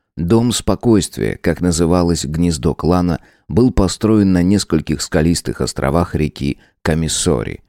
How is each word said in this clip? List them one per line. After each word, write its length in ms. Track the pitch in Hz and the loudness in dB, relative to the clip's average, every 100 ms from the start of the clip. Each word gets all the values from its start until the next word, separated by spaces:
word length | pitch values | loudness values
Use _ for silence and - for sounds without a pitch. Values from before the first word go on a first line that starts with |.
| _ - | _ -8
Дом 380 | 85 113 120 | 0 2 2
спокойствия, 840 | 107 - 113 120 107 - - 53 50 | -2 -2 -2 2 2 2 -4 -6 -2
как 180 | - 80 | -4 0
называлось 640 | 87 82 82 90 87 82 | 0 0 2 2 2 0
гнездо 500 | 67 80 87 78 78 | -2 -2 -2 0 -2
клана, 460 | - 78 90 90 76 - _ - | -2 0 2 0 -4 -8 _ -4
был 220 | 78 127 | 2 2
построен 600 | - 90 - 104 110 98 | 2 0 0 2 4 4
на 120 | 90 | 2
нескольких 580 | 87 101 - 82 - 71 | 2 0 0 -2 -2 -6
скалистых 580 | - 82 80 82 - 62 | -2 0 2 0 -4 -6
островах 560 | 64 - 69 80 87 73 | -6 -4 -2 0 -2 -2
реки 420 | 76 - 67 - _ _ | -4 -4 -6 -6 _ _
Камиссори. 760 | - 80 80 - - 69 50 - | -2 -2 -2 -2 0 -2 -4 -10